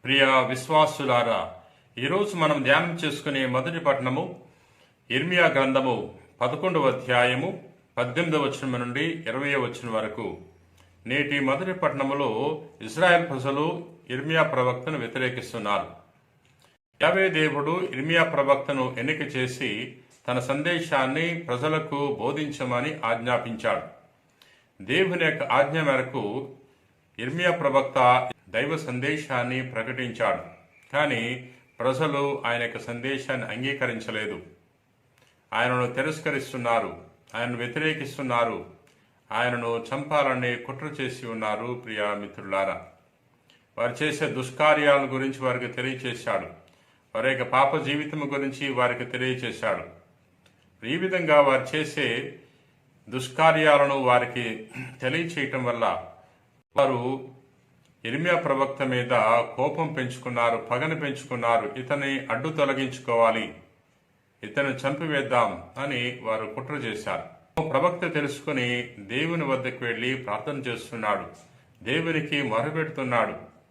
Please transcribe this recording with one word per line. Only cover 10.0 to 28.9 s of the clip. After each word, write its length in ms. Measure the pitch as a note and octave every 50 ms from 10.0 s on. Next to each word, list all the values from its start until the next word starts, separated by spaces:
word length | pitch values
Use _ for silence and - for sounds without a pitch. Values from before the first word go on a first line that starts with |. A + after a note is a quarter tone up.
| G#2+ G#2 - - A2 F#2+ F2 - - - _ _ _ _ _ _ - _ _ _ _
నేటి 320 | A2+ B2+ C#3+ C#3+ C#3+ C#3+ C#3+
మొదటి 320 | C3+ C3 C#3 D3 F#3 F#3
పట్టణములో 560 | F3+ F#3 E3 D3 B2+ C#3 C3+ C3+ C#3 C#3+ C#3+ A#2+ G#2+ A2 C3+ D3+ D#3 D3+ - - - -
ఇజ్రాయెల్ 460 | A2+ G#2+ - D3+ F3+ F3+ F3 E3+ E3+ D#3+
ప్రజలు 580 | C#3 B2+ B2 C#3 C#3 C#3+ D3+ E3 F3 E3+ - - - - _ -
ఇర్మియా 320 | B2+ C3 C3+ D#3 D#3+ D#3+
ప్రవక్తను 560 | D3+ - - C3 B2+ B2+ A#2+ B2 - D#3+ D#3 C#3
వ్యతిరేకిస్తున్నారు. 880 | A#2 A2+ - C3 B2+ B2 B2 B2+ - - - A#2 G#2 G2+ G2+ F#2+ - - - - - _ _ _ _ _ _ _ _ _ _ _ _ _ _ _ _ _ _ _
యావే 260 | C#3 D#3+ F3+ F#3+ F#3+ F#3
దేవుడు 600 | D#3+ D#3 D#3 D3+ C#3 C#3+ C#3+ D3+ E3+ F#3 F#3 -
ఇర్మియా 320 | - C3 C#3 D#3+ E3 E3+ D#3+
ప్రవక్తను 720 | D#3+ - C#3 C#3 C#3 C#3 C3 C3+ - C#3+ C3+ B2+ B2+ B2+ A#2+
ఎన్నిక 220 | A#2+ C#3+ D#3 C3+ C#3+ B2 B2+
చేసి 600 | C3 B2+ B2+ B2+ - C3+ A#2 G2+ G#2+ B2+ - - - - _ _ _ _ -
తన 100 | B2 B2+
సందేశాన్ని 880 | B2+ - C#3 D3 D3+ F3 F3 E3 E3 - D3+ C3+ C3 C3 C#3 D#3 E3 E3+ E3+ E3+
ప్రజలకు 760 | E3+ - B2 B2 C#3 D#3 D#3 D#3 D#3 - D3 C#3+ C#3+ C#3+ - -
బోధించమని 720 | G#2+ B2+ C#3+ D3+ D3+ C#3+ B2+ - C3+ B2 B2 A#2+ C3+ D3+ D#3 - -
ఆజ్ఞాపించాడు. 960 | A2+ A#2 A#2 A#2 B2 B2 A#2 A#2 A2+ A2 - - A2+ G2 F2 - - - - _ _ _ _ _ _ _ _ - _ _ _ _ _ _ _
దేవుని 440 | F#2+ G2 C3+ F3 F#3+ F#3 F3+ E3+ E3
యొక్క 180 | D#3 - -
ఆజ్ఞ 360 | - - A#2+ C3+ C#3+ C#3 D3+ D#3+
మేరకు 420 | D#3 C#3+ C3 C3 B2+ B2+ - B2+ G#2+ G2+ A2 C3 C3+ - - - - _ _ _ _ _ _ _ _ _ _ -
ఇర్మియా 320 | A#2 C3 D3+ E3+ F3+ F3
ప్రవక్త 460 | E3+ - D3+ C#3 C3 C3+ C3 - - C3+ B2+ B2 B2 B2+ - - - _ _ F#2+
దైవ 280 | - A2 C3+ C#3+ D#3+
సందేశాన్ని 800 | D#3 D#3 C3+